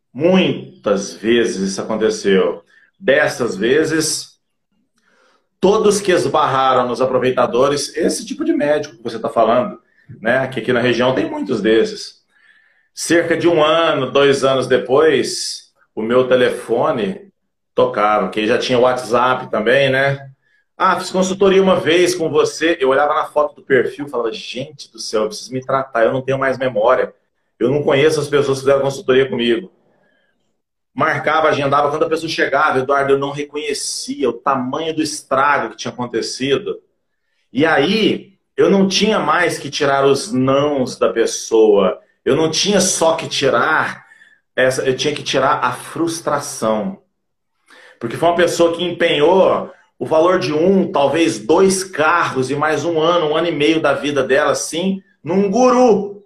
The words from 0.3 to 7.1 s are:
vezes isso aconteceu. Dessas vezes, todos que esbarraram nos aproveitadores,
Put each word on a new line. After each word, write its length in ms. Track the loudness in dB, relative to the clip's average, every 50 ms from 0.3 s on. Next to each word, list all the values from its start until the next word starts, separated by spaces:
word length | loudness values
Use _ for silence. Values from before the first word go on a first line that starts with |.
| 2 2 2 0 -2 -6 -10 -16 -14 -6 -2 -2 -2 -2 -4 -8
vezes 580 | -12 -4 -2 0 2 2 0 0 -2 -4 -6 -6
isso 100 | -6 -6
aconteceu. 840 | -6 -6 -2 0 0 0 -2 0 0 2 2 2 2 0 -2 -6 -12 _ _ _ _ _ _ -4
Dessas 580 | 0 2 2 2 2 0 -2 -4 -6 -4 -4
vezes, 840 | -2 0 2 2 2 0 0 -2 -2 -2 -4 -4 -6 -10 -14 _ _ _ _ _ _ _ _ _ _ _ _ _ _ _ _ _ _ _ _ _ _ _ _ _ _
todos 400 | 2 2 4 4 4 2 2 2
que 120 | 0 0
esbarraram 760 | 0 2 0 0 0 0 0 0 0 2 2 2 2 2 0
nos 140 | -2 -2 -2
aproveitadores, 960 | -2 0